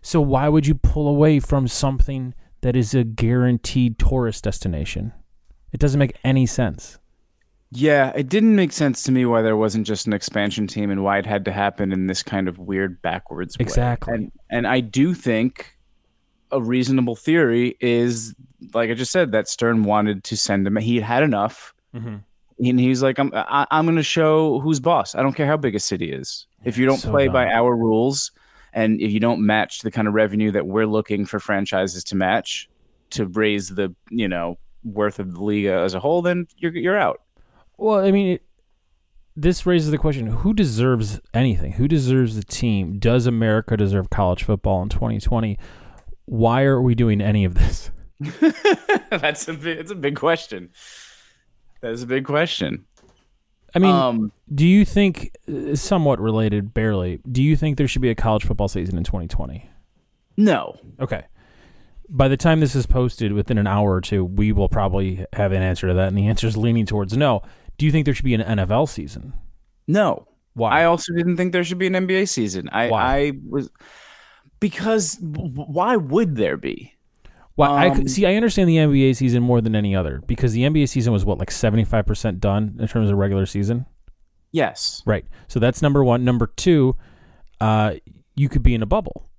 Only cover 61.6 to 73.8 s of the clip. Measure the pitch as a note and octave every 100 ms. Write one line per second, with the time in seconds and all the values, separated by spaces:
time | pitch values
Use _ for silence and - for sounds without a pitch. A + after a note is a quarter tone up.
61.6 | - - - - - C3 C3+ C3+ E3 D#3+
62.6 | D3 C3 A#2+ B2+ B2+ - G#2+ G2+ G2 A2+
63.6 | G2+ G2+ G#2 F#2 - G2+ F2+ G2 G#2+ G#2
64.6 | F#2+ A2 G2 F#2+ G2 F#2 F2+ - G2+ F#2+
65.6 | F#2 F2+ F#2 F2+ F#2+ G2 G#2 A2 A2+ G#2+
66.6 | A#2 A2+ G#2 G#2 F#2+ A#2 C#3+ G#2 - -
67.6 | - - D3+ D#3 C#3+ C3+ C3 A2+ A2 G#2
68.6 | F#2 A2+ D3 - C#2+ - - - - -
69.6 | _ _ - F#3+ F#3 - - _ _ -
70.6 | A2+ C#3+ E3+ E3+ - E3+ E3+ F3 F3+ F3+
71.6 | E3+ F3+ F#3 F#3 F#3 F#3+ F#3+ - G#2 F#2
72.6 | D#2 G#2+ A#2 A2 A#2 C3+ C#3+ C#3 - C#3
73.6 | - _